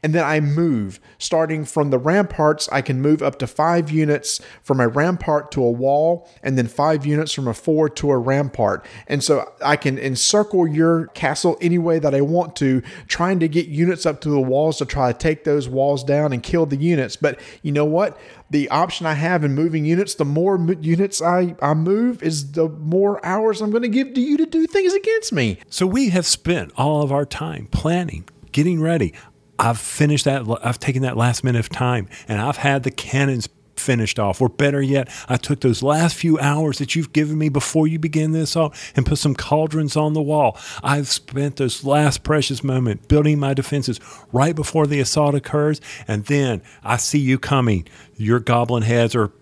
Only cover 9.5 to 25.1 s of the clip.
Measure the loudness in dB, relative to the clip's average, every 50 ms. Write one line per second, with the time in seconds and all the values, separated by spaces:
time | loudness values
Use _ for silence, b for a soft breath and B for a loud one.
9.5 | -10 _ 0 0 0 2 2 -2 -2 -2 -4 -6 -4 -2 -2 2 2 2 0 2
10.5 | 2 2 2 2 2 2 4 4 4 2 0 -6 -8 -4 -2 -2 -2 0 0 0
11.5 | 0 0 0 0 0 2 2 2 0 2 2 2 2 2 2 2 2 0 -2 -2
12.5 | -4 -2 0 2 2 0 B B B B B B -4 -2 0 0 2 0 0 0
13.5 | 0 0 -2 -2 0 0 2 2 0 0 -2 -2 -2 -2 -2 0 0 0 2 2
14.5 | 2 2 2 0 0 -2 -6 -6 -2 0 0 0 0 0 -2 -2 -2 0 0 0
15.5 | 0 0 0 -2 -2 0 2 2 0 -2 0 0 0 2 2 0 -2 -4 -4 -2
16.5 | 0 0 0 0 0 0 0 2 2 2 0 -2 -4 -2 -2 -2 -2 -2 B B
17.5 | B B B -2 0 0 0 2 2 0 0 0 -4 B B B B B B B
18.5 | 0 0 0 2 0 0 0 0 -2 -4 -2 -2 -2 0 0 0 0 0 0 0
19.5 | 0 0 0 0 0 0 0 2 2 0 0 -2 -2 -4 -2 -2 0 0 2 2
20.5 | 2 2 0 0 -2 -2 0 0 2 2 2 0 -2 -2 0 0 2 2 0 0
21.5 | -2 -2 0 0 2 2 2 2 2 2 2 0 -2 -2 -4 -4 -4 -4 -6 -6
22.5 | -2 -2 -2 -2 -2 -6 -6 -2 0 2 2 2 0 -2 -4 -4 -2 0 0 0
23.5 | 0 0 -2 -2 0 0 0 0 0 0 0 0 0 -2 0 2 2 2 0 0
24.5 | 2 0 0 2 0 0 0 2 0 0 0 0